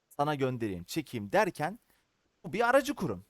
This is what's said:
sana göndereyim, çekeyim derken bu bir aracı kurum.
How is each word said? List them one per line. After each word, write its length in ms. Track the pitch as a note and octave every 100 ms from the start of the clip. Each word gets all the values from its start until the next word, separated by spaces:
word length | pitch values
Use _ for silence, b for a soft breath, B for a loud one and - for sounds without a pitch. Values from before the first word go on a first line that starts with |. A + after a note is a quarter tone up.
| _
sana 260 | - D3
göndereyim, 500 | C#3+ C3 B2+ A2 F2+
çekeyim 480 | E2+ E3 C3+ A#2 G2+
derken 460 | F#3+ G#3+ - D#3 A#3 _ _ _ _ _ _
bu 80 | F3
bir 160 | G3 A#3
aracı 260 | C4+ C4+
kurum. 300 | - D#3 F#2